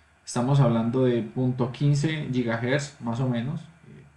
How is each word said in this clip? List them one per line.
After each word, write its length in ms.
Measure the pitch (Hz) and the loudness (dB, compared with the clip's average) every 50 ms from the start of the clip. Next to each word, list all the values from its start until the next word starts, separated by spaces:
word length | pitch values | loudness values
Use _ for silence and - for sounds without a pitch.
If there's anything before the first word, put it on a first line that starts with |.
| _ _ _ _ _ | _ _ _ _ _
Estamos 340 | - - 123 120 131 143 139 | -8 -4 -2 0 2 4 4
hablando 440 | 131 117 113 113 113 117 120 131 131 | 4 4 4 2 0 0 2 2 2
de 180 | 127 120 117 107 | 4 2 0 -2
punto 500 | 110 - 131 127 127 123 127 123 - - | -4 -4 -2 -2 -2 0 0 -2 -4 -2
quince 560 | - 147 147 147 143 147 160 160 156 147 135 | 0 2 2 2 2 0 -2 -2 -4 -6 -4
gigahertz 720 | 127 127 120 117 113 117 120 123 131 143 - - - - | -2 -2 -2 0 -2 -2 0 0 0 0 -2 -4 -12 -10
más 200 | 120 120 113 120 | -6 -6 -4 -2
o 80 | 135 127 | -2 -2
menos, 340 | 120 117 117 135 165 170 - | -2 -2 -2 -4 -6 -8 -10
eh, 420 | - - - _ - - - - - _ | -14 -20 -20 _ -20 -20 -20 -20 -20 _